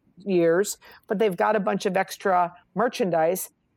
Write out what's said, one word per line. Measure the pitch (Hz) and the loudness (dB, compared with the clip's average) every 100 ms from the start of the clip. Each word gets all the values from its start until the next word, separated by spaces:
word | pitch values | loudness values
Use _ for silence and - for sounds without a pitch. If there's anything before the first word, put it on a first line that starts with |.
| _ _ | _ _
years, | 196 180 165 170 208 - - - - | -2 2 4 2 0 -4 -14 -18 -6
but | 196 | -2
they've | 220 175 | 0 0
got | 214 214 | 0 0
a | |
bunch | 196 202 208 | 0 -2 -2
of | 185 | -2
extra | 190 - 202 180 170 - _ 180 | -4 -4 0 2 0 -4 _ -2
merchandise. | 240 - 202 165 160 185 - _ _ | -2 -2 -2 0 0 -2 -6 _ _